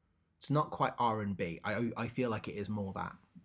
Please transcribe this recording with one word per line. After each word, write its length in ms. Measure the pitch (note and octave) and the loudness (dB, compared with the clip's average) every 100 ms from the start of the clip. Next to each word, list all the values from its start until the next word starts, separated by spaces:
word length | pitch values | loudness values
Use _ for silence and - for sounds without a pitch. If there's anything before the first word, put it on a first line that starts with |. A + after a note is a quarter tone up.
| _ _ _ _ | _ _ _ _
It's 140 | - | 2
not 180 | D3 - | 2 2
quite 220 | - C3 - | 2 2 4
R 220 | A#2+ A2 | 2 2
and 140 | G2+ F#2 | 0 0
B. 240 | F2 E2 | -2 -2
I, 280 | G#2 G#2 A#2 - | -2 0 0 -2
I 120 | A2+ | -4
feel 200 | B2+ B2 | 0 0
like 180 | G#2+ - | 0 -4
it 80 | G2+ | -6
is 140 | G2+ | -4
more 220 | G#2+ F#2+ | -2 -4
that, 220 | F#2 F2 - _ - | -4 -6 -8 _ -14